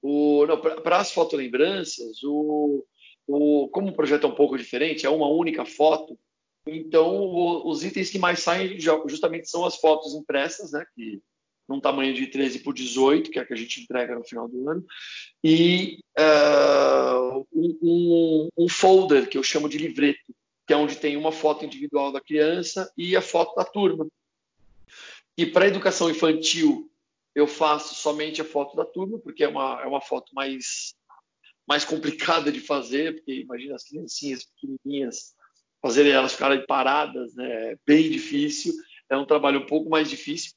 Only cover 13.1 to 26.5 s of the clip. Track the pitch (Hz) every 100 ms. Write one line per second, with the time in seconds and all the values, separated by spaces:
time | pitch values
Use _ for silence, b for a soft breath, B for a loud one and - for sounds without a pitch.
13.1 | 156 160 - 123 - 117 - 120 123 120
14.1 | 120 117 120 117 123 139 170 170 B B
15.1 | B B _ 160 160 170 180 190 - _
16.1 | - 156 151 147 147 143 143 139 135 131
17.1 | 127 127 269 135 156 170 160 165 170 175
18.1 | 170 165 156 160 - 175 - 190 190 190
19.1 | - 120 139 131 156 147 147 156 127 143
20.1 | 143 _ - _ _ - 147 151 - 151
21.1 | 143 156 156 156 151 151 135 147 143 139
22.1 | 135 _ 151 151 175 170 - 185 - 175
23.1 | 185 185 170 165 - 180 214 196 - 156
24.1 | _ _ _ _ _ _ _ - B B
25.1 | B _ - 160 170 196 190 190 - 170
26.1 | 156 165 156 -